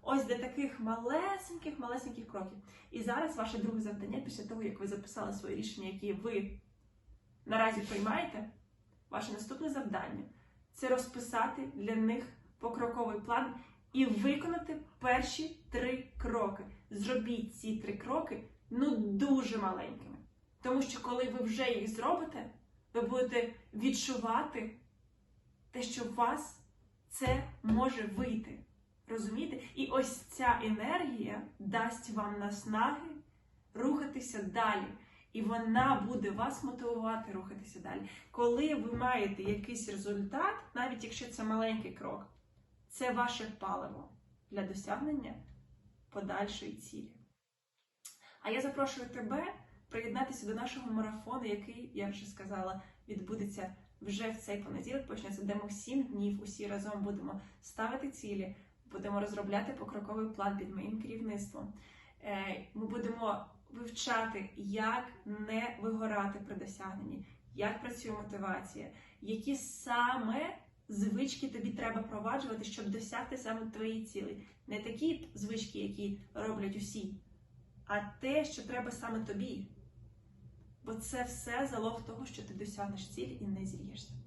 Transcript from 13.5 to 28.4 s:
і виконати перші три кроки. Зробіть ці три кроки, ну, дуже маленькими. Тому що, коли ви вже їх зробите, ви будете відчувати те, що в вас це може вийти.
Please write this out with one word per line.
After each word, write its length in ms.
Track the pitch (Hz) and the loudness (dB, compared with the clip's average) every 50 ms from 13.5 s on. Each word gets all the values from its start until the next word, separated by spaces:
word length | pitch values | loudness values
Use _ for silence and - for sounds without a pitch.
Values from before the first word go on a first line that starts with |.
| - - - - - - - - - | -2 -8 -12 -16 -20 -20 -20 -2 6
і 140 | 269 262 | 6 6
виконати 680 | 233 214 202 196 277 285 294 320 339 339 339 - - 311 311 - - - - | 6 6 4 6 4 4 4 2 0 0 0 0 -2 -4 -6 -6 -10 -14 0
перші 600 | - 254 247 262 - - - - 311 320 - - - - | 4 6 6 6 6 2 0 -2 -2 -2 -4 -10 -12 -2
три 380 | - 247 254 254 254 262 - - - - | 0 0 2 2 0 0 -4 -8 -6 -4
кроки. 460 | - 233 226 233 208 196 196 - - - - - - - | -2 2 2 4 4 2 0 -2 -8 -12 -12 -16 -14 -8
Зробіть 640 | 214 202 202 220 254 247 220 240 240 226 220 - - | -4 -2 0 2 2 2 2 2 0 0 0 -4 -6
ці 200 | - - 220 214 | -6 -2 -2 -2
три 200 | 220 - 208 196 | 0 0 -2 -4
кроки, 480 | - - 262 269 320 302 - - - - - - - - - | -4 -2 2 2 2 2 0 -4 -6 -6 -12 -16 -20 -10 -4
ну, 260 | 226 240 277 294 240 | 2 4 4 4 6
дуже 600 | 220 208 202 196 196 277 277 269 262 226 208 220 214 | 4 4 4 4 4 8 8 8 8 8 4 2 2
маленькими. 580 | 196 185 185 - - - - - - - - - - - - _ - _ _ _ - | 2 2 2 0 -4 -6 -8 -8 -10 -12 -12 -14 -14 -18 -20 _ -20 _ _ _ 0
Тому 200 | 254 254 277 262 | 4 4 4 4
що, 200 | - - 226 - | 2 0 -4 -2
коли 220 | 240 247 247 254 | 0 2 2 2
ви 200 | 233 214 254 226 | 2 2 0 0
вже 260 | 220 220 247 262 247 | 2 2 2 4 4
їх 180 | 233 208 208 220 | 4 2 2 -2
зробите, 640 | 220 226 - - 349 349 320 - - - 226 - - - - _ - - _ _ - | -2 2 4 4 4 4 2 -2 -4 -6 -8 -8 -12 -16 -20 _ -20 -20 _ _ 0
ви 60 | 233 | 2
будете 520 | 240 240 254 254 254 240 247 240 233 226 - - - - - | 2 4 4 4 4 6 6 4 4 2 -2 -8 -16 -8 -4
відчувати 1080 | 214 220 269 - - - - 262 220 220 226 226 269 302 - - 240 220 220 - - - - _ _ - - _ _ _ _ - - _ - - _ - - | 2 4 4 4 4 2 0 0 0 2 4 4 4 4 2 -2 -4 -6 -6 -8 -12 -18 -20 _ _ -20 -20 _ _ _ _ -20 -20 _ -20 -20 _ -20 -10
те, 120 | - 254 - | -4 -4 -4
що 220 | 220 - 254 233 | -2 -2 -2 -4
в 100 | - - | -4 4
вас 460 | 240 240 240 294 302 - - - - - - - - - - _ _ _ _ | 6 6 6 6 2 -2 -8 -12 -18 -20 -20 -20 -20 -20 -20 _ _ _ _
це 360 | - - 262 254 254 269 - - - - - | -4 2 4 6 6 6 4 -2 -8 -2 4
може 400 | 220 220 220 254 262 247 233 214 214 196 | 6 8 8 8 6 4 2 -2 0 0
вийти. 420 | 190 254 254 226 220 | 0 2 2 2 0